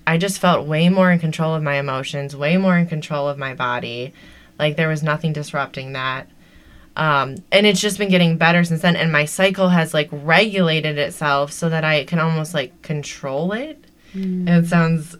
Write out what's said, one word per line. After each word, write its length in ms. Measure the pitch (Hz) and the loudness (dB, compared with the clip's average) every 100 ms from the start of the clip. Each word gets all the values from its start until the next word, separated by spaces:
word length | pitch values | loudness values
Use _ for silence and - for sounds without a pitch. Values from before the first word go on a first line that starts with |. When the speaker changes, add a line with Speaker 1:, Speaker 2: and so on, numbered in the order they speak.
| - | 0
Speaker 1:
I 100 | 165 | 0
just 220 | 196 196 | 0 0
felt 260 | 180 143 143 | 2 2 0
way 220 | 156 175 | 2 4
more 240 | 190 185 | 4 4
in 80 | 170 | 2
control 340 | 165 156 160 | 0 -2 -2
of 80 | 160 | -2
my 120 | 151 143 | -2 -2
emotions, 580 | 139 131 135 143 139 | -2 -4 -6 -8 -8
way 220 | 139 147 180 | -4 0 2
more 220 | 190 175 | 4 2
in 80 | 170 | 2
control 400 | 156 - 151 143 | -2 -4 -4 -2
of 100 | 143 | -4
my 160 | 135 | -6
body. 600 | 127 123 123 120 120 131 - - - - - | -4 -4 -4 -6 -8 -10 -12 -20 -20 -16 -4
Like, 200 | 151 151 | -2 0
there 100 | 160 | -2
was 160 | 156 | 0
nothing 300 | 156 151 160 | -2 -2 -2
disrupting 580 | 151 143 147 135 135 131 | -4 -6 -6 -6 -8 -10
that. 380 | 135 131 131 - - - - - - - - | -6 -6 -6 -10 -20 -20 -20 -20 -20 -12 -2
Um, 420 | 156 143 135 135 - | 2 2 0 -6 2
and 140 | 196 208 | 4 4
it's 160 | 185 | 2
just 160 | 214 196 | 0 -2
been 120 | 202 | 0
getting 280 | 180 165 160 | 2 4 2
better 260 | 165 175 | 4 4
since 200 | 170 160 | 2 0
then. 120 | 180 - | 0 2
And 160 | 165 | 2
my 140 | 147 151 | 0 0
cycle 440 | - 190 196 180 | 2 0 2 2
has, 240 | 175 156 | 2 2
like, 160 | 151 151 | 0 -2
regulated 840 | 147 147 170 220 196 165 156 151 147 | -4 2 2 2 2 0 0 -2 -2
itself 540 | 143 - 151 139 143 | -4 -2 0 0 -2
so 160 | - 165 | -4 -4
that 160 | 160 | -2
I 220 | 156 151 - | 0 0 0
can 140 | 165 | -2
almost, 340 | 160 160 156 | 0 -2 -4
like, 280 | 156 127 _ | -6 -6 _
control 680 | - 151 139 - 139 135 175 | -8 -8 -8 -10 -6 -4 -2
it. 320 | 220 311 294 _ _ _ 190 | -4 -8 -14 _ _ _ -8
Speaker 2:
Mm. 320 | 190 185 180 | -4 -2 2
Speaker 1:
It 200 | 170 170 | 4 4
sounds 480 | 170 165 165 - | 2 2 0 -4